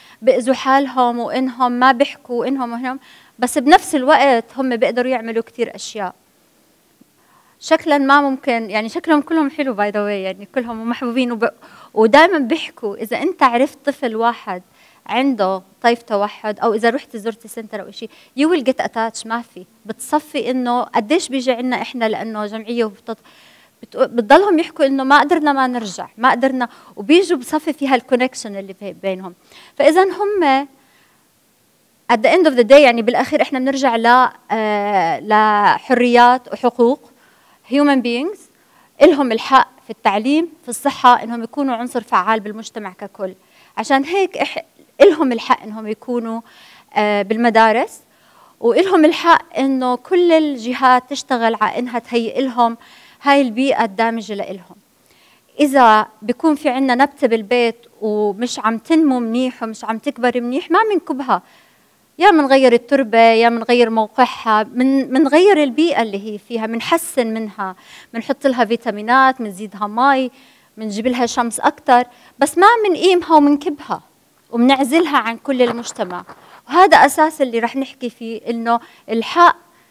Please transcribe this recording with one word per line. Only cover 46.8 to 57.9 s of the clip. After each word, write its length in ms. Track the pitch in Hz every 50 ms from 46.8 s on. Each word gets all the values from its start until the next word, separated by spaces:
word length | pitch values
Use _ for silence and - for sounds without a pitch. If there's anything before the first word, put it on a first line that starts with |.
| _ _ -
آه، 280 | 214 208 208 208 202
بالمدارس، 800 | 196 202 220 226 240 233 214 220 226 220 214 247 339 - - - _ _ _ _ _ _ _ _ _ _ _ -
وإلهم 460 | - 233 202 294 381 381 370 330 302
الحق 520 | 320 311 - - 339 330 - - - -
إنه 380 | 240 269 269 262 254 254 254 247
كل 360 | 247 - - 370 359 359 339
الجهات 720 | 320 320 311 294 277 233 214 247 247 240 262 254 254 247 254 -
تشتغل 480 | 285 - - - 262 226 233 226 226 214
على 180 | 214 - - 240
إنها 200 | 247 247 240 233
تهيئ 420 | - - 247 233 226 220 - 240
لهم 360 | 269 254 226 247 233 233 233 - - - - - - - _ _
هاي 200 | - 285 277 285
البيئة 420 | 269 233 208 247 269 277 - - 233
الدامجة 500 | 202 190 226 226 233 226 226 202 220 208
لإلهم. 420 | 196 - - 196 180 - - - _ _ _ _ _ _ _ _ _ _ _ _ _ _ _ _ -
إذا 480 | 302 277 269 269 240 220 214 214 - - _ -
بيكون 340 | 214 214 240 - - 320 294
في 140 | - 311 285
عنا 260 | 247 262 269 262 240
نبتة 320 | 247 285 277 - - 277
بالبيت 480 | 220 226 226 202 196 247 247 233 226 226 _ _ _